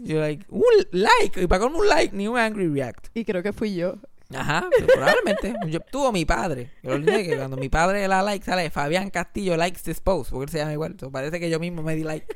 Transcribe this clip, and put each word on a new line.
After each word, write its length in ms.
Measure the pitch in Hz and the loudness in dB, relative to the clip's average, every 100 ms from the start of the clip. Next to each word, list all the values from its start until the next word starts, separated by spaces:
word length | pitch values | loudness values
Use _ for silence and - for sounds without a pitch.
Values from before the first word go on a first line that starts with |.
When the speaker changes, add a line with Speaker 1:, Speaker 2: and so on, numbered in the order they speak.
Speaker 1:
Yo, 160 | 214 156 | -4 -2
like, 260 | 151 151 - | -2 -4 -6
"Un 120 | 202 480 427 - | 2 6 6 4
like". 500 | 180 214 480 - - | 2 4 6 4 2
Y 60 | - | 2
para 140 | 185 | 2
colmo 180 | 240 330 | 2 2
un 80 | 415 | 4
like, 260 | 302 - 196 | 4 2 0
ni 120 | 208 | -2
un 100 | 247 | 0
angry 300 | 220 214 175 | 0 0 -2
react. 400 | 139 120 - - | 0 -4 -8 -10
Speaker 2:
Y 100 | 226 | -6
creo 180 | 220 185 | -4 -2
que 120 | 202 | -2
fui 200 | 202 214 180 | -2 -4 -2
yo. 200 | 175 196 - - - | -2 -4 -12 -20 -12
Speaker 1:
Ajá, 340 | - - 165 359 392 | -6 -2 -2 2 2
pero 120 | - | 6
probablemente. 680 | 523 - 480 403 - 202 226 165 | 6 6 4 2 0 -2 -4 -4
Yo, 120 | 165 | -6
tú 220 | - 269 | -6 -2
o 80 | 262 | 0
mi 140 | 202 156 | 2 0
padre. 460 | 170 185 127 123 - | 0 -2 -6 -10 -12
Yo 160 | - 139 | -4 -2
lo 80 | 160 | 2
dije 120 | 294 175 | 0 0
que 80 | 151 | -4
cuando 200 | 135 131 | -4 -6
mi 120 | 135 | -2
padre 320 | 156 180 202 | 2 2 2
le 60 | 190 | 0
da 140 | 190 | 2
like, 200 | 202 202 - | 0 -2 -2
sale, 240 | 185 156 | -2 -2
"Fabián 380 | - 143 180 196 | -2 0 0 -2
Castillo 460 | 180 180 - 185 165 | -6 -6 -4 -2 0
likes 240 | 175 - | 0 -2
this 160 | - 160 | -8 -4
post", 320 | - 175 120 | 0 0 0
porque 140 | 127 143 | -6 -4
él 40 | |
se 80 | 160 | -4
llama 140 | 151 | -2
igual. 220 | 151 160 190 | -4 -6 -8
So, 120 | 135 | -10
parece 280 | 135 143 175 | -6 -6 -4
que 100 | 170 | -2
yo 100 | 160 | -2
mismo 240 | 175 175 | -4 -4
me 120 | 156 156 | -2 -2
di 80 | |
like. 220 | 156 156 - | -2 -6 -8